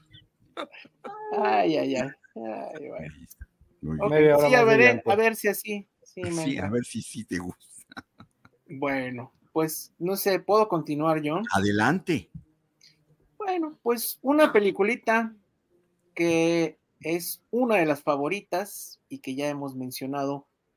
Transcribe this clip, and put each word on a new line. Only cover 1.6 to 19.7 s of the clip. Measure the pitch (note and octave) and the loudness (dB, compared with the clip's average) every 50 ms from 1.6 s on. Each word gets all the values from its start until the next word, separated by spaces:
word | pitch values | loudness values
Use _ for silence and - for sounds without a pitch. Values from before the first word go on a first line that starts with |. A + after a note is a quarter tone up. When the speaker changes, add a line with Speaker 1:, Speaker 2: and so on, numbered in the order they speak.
| - E3+ D#3 | 2 2 0
Speaker 1:
ay, | C#3 C3+ C3+ C3+ | 0 -2 -2 -2
ay. | B2+ C3 C#3 - _ _ _ - | -2 -4 -6 -8 _ _ _ -14
Ay, | A3 - A2 G#2+ - - - - - - - | -12 -10 -10 -10 -10 -10 -12 -12 -12 -14 -12
bueno. | - - - D2+ D2 - - - - - - - _ _ _ _ _ _ | -12 -12 -12 -14 -16 -18 -20 -20 -20 -20 -20 -20 _ _ _ _ _ _
Speaker 2:
Muy | D2 D2+ D#2 | -8 -6 -4
bien. | - | -2
Speaker 1:
Ok, | - - | 0 2
Speaker 3:
Media | D3+ D#3 D3+ D3+ D3 | 6 8 8 8 8
hora | D3 D3 C#3+ | 8 6 6
Speaker 1:
sí, | B3+ | 6
a | B3 | 6
Speaker 3:
más | A#3 | 6
de | A3+ G#3+ | 6 8
Speaker 1:
ver, | A3 | 8
eh, | A#3+ B3 A#3+ | 8 6 6
Speaker 3:
llanto. | A3 - - | 4 0 0
Speaker 1:
a | G3+ | 2
ver | G#3+ A3+ A3+ A3 | 4 2 2 0
si | - - | 0 -2
así. | G#3 G3 - - G#3+ G#3 G3+ G3 _ _ _ _ | -2 -2 -4 -6 -8 -8 -8 -10 _ _ _ _
Sí, | _ - F3+ | _ -14 -10
me | F3+ F3 | -8 -6
Speaker 2:
Sí, | E3 E3 D#3+ C3+ | -4 -4 -4 -4
Speaker 1:
entra. | C3+ - F#2+ | -4 -4 -4
Speaker 2:
a | G2+ | -2
ver | A2+ A#2+ - | -2 -4 -4
si | - - A2 | -6 -8 -10
sí | - - - B2 - | -10 -10 -12 -14 -10
te | - - F2 | -6 -6 -6
gusta. | F2 F2+ - _ _ - - - - - - - - _ _ - - _ _ _ _ _ _ _ _ | -6 -8 -12 _ _ -20 -20 -20 -20 -20 -20 -20 -20 _ _ -20 -20 _ _ _ _ _ _ _ _
Speaker 1:
Bueno, | - C3+ C3+ C#3+ C#3 C3+ C3+ B2+ B2+ B2+ A#2+ B2+ - _ _ _ _ | -18 -10 -6 -4 -4 -4 -4 -6 -6 -8 -12 -12 -14 _ _ _ _
pues, | - D#3+ D#3+ D#3 - - - - _ - | -2 -2 -2 -2 -4 -8 -12 -14 _ -6
no | E3 F3+ G3 | -4 -4 -4
sé, | G3 - G3+ F#3+ F3 | -2 0 0 0 0
¿puedo | F3+ - G3+ A3 A3 | 2 2 4 4 4
continuar | G#3+ F3+ D#3+ D3 D3+ D3 D3 D#3 D#3+ D#3 D#3 | 2 0 -2 -2 -4 -4 -2 0 0 0 0
yo? | D3 D3 C#3 C3+ C3 C3+ | -2 -2 -4 -4 -2 -2
Speaker 2:
Adelante. | G2 G2 G2 G2+ G2+ G#2 G#2+ C3 E3 F#3+ - - D#3+ G#2+ - _ - - - _ _ _ _ _ _ _ _ - _ _ _ _ _ _ _ _ _ | 0 0 0 2 2 2 2 2 2 0 -2 -2 -4 -4 -4 _ -18 -20 -20 _ _ _ _ _ _ _ _ -20 _ _ _ _ _ _ _ _ _
Speaker 1:
Bueno, | - G#4+ F#4+ F#4 F4 D#4+ D4+ D#4 _ - | -10 -6 -4 -4 -4 -4 -6 -8 _ -2
pues, | A#3 A#3+ A3+ - - - - | -2 -2 -2 -4 -8 -8 -4
una | - C4 D4 D4+ D4+ - - | 0 2 4 4 6 6 4
peliculita | G#3+ G3+ G3 - - G3 G#3+ B3 G#3+ - A3+ A3 A3+ A3+ A3+ A3 - _ _ _ _ _ _ _ _ _ _ _ _ _ _ - | 4 2 2 2 0 0 0 0 -2 0 0 0 2 0 -2 -8 -16 _ _ _ _ _ _ _ _ _ _ _ _ _ _ -4
que | - E3+ E3+ E3 E3 E3 E3+ E3+ E3 E3 D#3 - _ _ _ _ - | 0 0 2 2 2 2 2 2 2 0 -2 -4 _ _ _ _ -10
es | - D#3 E3+ F3 F3 - - - _ _ | -6 -4 -4 -4 -4 -6 -10 -10 _ _
una | A3 A#3+ B3+ A#3 G#3+ | -2 0 2 2 4
de | F#3 E3 | 4 2
las | D3+ C#3+ - - | 2 0 0 -2
favoritas | D#3 D3 C#3 C#3+ D3+ F#3+ G3+ - _ F3 F3+ G#3 G3+ - - - - - - _ - | -2 0 0 -2 -2 -4 -6 -6 _ -6 -6 -6 -6 -10 -16 -16 -18 -20 -20 _ -16
y | C3+ C3+ | -16 -12
que | - C3+ C3 | -10 -8 -6
ya | C3+ C#3+ D3 | -4 -4 -4
hemos | D3 C#3+ C#3 C3+ | -4 -6 -8 -10